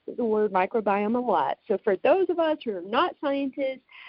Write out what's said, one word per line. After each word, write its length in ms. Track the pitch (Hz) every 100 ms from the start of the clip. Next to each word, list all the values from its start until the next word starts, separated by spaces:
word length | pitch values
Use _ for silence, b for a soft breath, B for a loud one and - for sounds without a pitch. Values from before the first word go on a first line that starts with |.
| - -
the 80 |
word 280 | 240 214 214
microbiome 640 | 190 185 233 208 202 208 240
a 20 |
lot. 400 | 247 175 139 - _
So 120 | 185
for 180 | - 185
those 320 | 247 349 370
of 80 | 349
us 200 | 320 302
who 140 | 247 196
are 60 |
not 340 | 180 233 349 -
scientists, 600 | 294 277 277 269 269 262 _ B